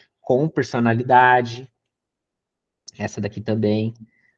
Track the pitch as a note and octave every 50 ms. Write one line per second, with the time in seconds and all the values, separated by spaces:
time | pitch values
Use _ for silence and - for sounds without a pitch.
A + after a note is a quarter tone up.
0 | _ _ _ _ - - C3 B2+ D3+ D#3+ - - B2+ - - A#2+ A#2+ A#2 A2+ A#2
1 | B2 B2 B2+ B2 B2+ B2+ B2 B2+ B2 A#2+ A#2 B2 C3 - _ _ _ _ _ _
2 | _ _ _ _ _ _ _ _ _ _ _ _ _ _ _ _ _ - - -
3 | G#2 G#2 - - G#2 G2+ - G2+ G#2 - A2 A2 A2 G#2+ G#2+ G#2+ A2 A2+ A2+ -
4 | - - _ _ _ _ _